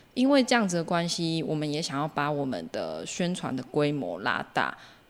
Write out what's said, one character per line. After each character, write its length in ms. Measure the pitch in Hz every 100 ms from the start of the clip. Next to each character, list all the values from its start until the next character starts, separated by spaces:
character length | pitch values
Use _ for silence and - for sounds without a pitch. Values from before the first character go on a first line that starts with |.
| -
因 160 | - 262
为 160 | 285
这 100 | 240
样 140 | 240 196
子 80 | 175
的 80 |
关 240 | 160 175 170
系， 340 | 175 165 165
我 120 | 156
们 180 | 151 151
也 80 | 147
想 180 | 170 139
要 80 | 156
把 240 | 147 147
我 140 | 143
们 240 | 139 98 82
的 360 | 104 82 80 -
宣 280 | - 175
传 220 | 180 135 131
的 60 |
规 280 | 123 147 147
模 300 | 147 87 87
拉 260 | 117 92 -
大， 240 | - 73 - - - -